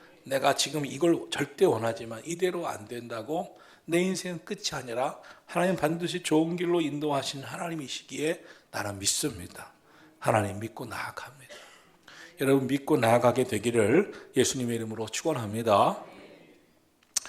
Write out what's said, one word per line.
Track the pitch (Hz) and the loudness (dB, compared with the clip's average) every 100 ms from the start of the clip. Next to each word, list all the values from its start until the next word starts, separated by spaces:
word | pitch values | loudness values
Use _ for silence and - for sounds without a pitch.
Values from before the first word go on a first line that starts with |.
| - - | -20 -18
내가 | 131 135 139 135 | -4 0 2 2
지금 | 139 151 135 | 0 -2 -6
이걸 | 139 170 165 - | 0 2 2 0
절대 | - 143 - 185 | -4 -4 2 2
원하지만 | 110 113 113 117 113 151 | 4 0 -4 -8 -12 -10
이대로 | 175 185 175 160 | -4 -2 -2 -6
안 | - 107 | -8 -10
된다고 | 120 117 113 110 165 185 - - - - | -12 -10 -10 -6 -6 -6 -14 -20 -18 0
내 | 170 | 2
인생은 | 185 180 185 165 | 2 -2 -6 -10
끝이 | - 202 - | -10 -8 -6
아니라 | 147 123 117 143 - - - - | -6 -6 -4 -4 -4 -18 -20 -6
하나님 | 175 180 180 | 0 2 2
반드시 | 151 170 170 175 | 0 0 -4 -4
좋은 | - 156 165 175 | 2 4 4 0
길로 | 175 175 | 0 0
인도하신 | 151 147 151 139 - 139 | 0 -2 0 0 -2 -8
하나님이시기에 | 120 170 170 160 131 - - 113 156 180 - - _ | -10 -8 -6 -6 -8 -10 -10 -4 -2 -4 -8 -20 _
나는 | 107 101 98 | -8 -6 -2
믿습니다. | 98 - - 85 92 - - _ _ - - - | -2 0 -2 -6 -14 -14 -18 _ _ -20 -20 -4
하나님 | 127 110 101 98 | 2 2 2 -4
믿고 | 110 - 120 | -10 -10 -10
나아갑니다. | - - - - - - - - - _ _ - - - - | -8 -8 -10 -14 -18 -20 -20 -20 -20 _ _ -20 -20 -18 -2
여러분 | 135 135 127 | 4 4 4
믿고 | 139 - 147 | -2 2 4
나아가게 | 113 120 123 127 127 | 6 6 6 4 0
되기를 | 107 117 117 104 160 202 - - 127 | 0 2 4 6 4 2 -6 -4 2
예수님의 | 123 135 120 117 | 2 2 -2 -4
이름으로 | 110 110 110 | -4 -6 -6
축원합니다. | - 165 139 104 110 113 101 135 202 - - - - - - _ _ _ _ _ - | -4 -2 -2 -4 -2 4 6 6 2 -10 -20 -20 -20 -20 -20 _ _ _ _ _ -8